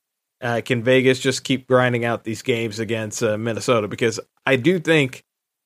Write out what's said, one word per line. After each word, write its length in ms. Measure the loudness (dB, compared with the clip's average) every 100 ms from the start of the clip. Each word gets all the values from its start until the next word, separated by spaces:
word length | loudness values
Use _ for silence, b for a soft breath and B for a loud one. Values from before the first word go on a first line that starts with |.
| _ _ _ _
uh, 200 | -4 -4
can 180 | -2 -2
Vegas 380 | 4 4 4 2
just 240 | 0 -2
keep 240 | -2 -4 2
grinding 360 | 2 2 0
out 200 | -2 -4
these 180 | -6 -6
games 360 | -4 -2 -4 -4
against, 440 | -4 -4 -6 -4
uh, 160 | -2 -2
Minnesota? 480 | -4 -4 0 0 0
Because 320 | -2 -2 -2 -10 _
I 120 | 0 2
do 240 | 2 0
think, 420 | 2 2 2 -4 _ _ _ _